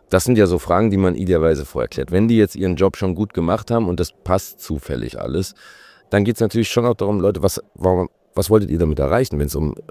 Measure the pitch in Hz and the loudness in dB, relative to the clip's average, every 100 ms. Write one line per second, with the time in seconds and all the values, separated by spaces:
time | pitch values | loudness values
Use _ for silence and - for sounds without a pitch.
0 | - 95 123 120 98 87 - 87 110 98 | -2 0 2 4 4 2 0 2 2 2
1 | 95 87 90 87 80 73 71 - 57 - | 2 0 0 2 2 0 -2 -6 -6 -6
2 | 69 90 113 113 101 - 92 87 95 - | -2 0 4 4 2 0 -2 2 0 0
3 | 95 85 104 - 85 107 - 117 98 87 | -4 -2 -4 -2 -2 -2 -2 -2 0 -2
4 | 87 - - 95 - - - 76 - 64 | -4 -6 -2 -2 -2 -14 -8 -8 -6 -8
5 | 57 - 50 76 95 - - - - _ | -8 -8 -6 -4 -6 -10 -20 -20 -20 _
6 | - 101 101 113 110 117 110 - 120 110 | -2 0 0 0 0 0 -2 0 0 0
7 | 101 104 95 92 95 - - - 92 92 | 0 0 0 0 -2 -2 -12 -4 0 0
8 | 90 _ _ - 95 110 98 82 80 73 | -2 _ _ -4 2 2 2 0 0 0
9 | 69 104 131 73 71 76 76 - - | 0 0 0 -2 -4 -2 -4 -6 -8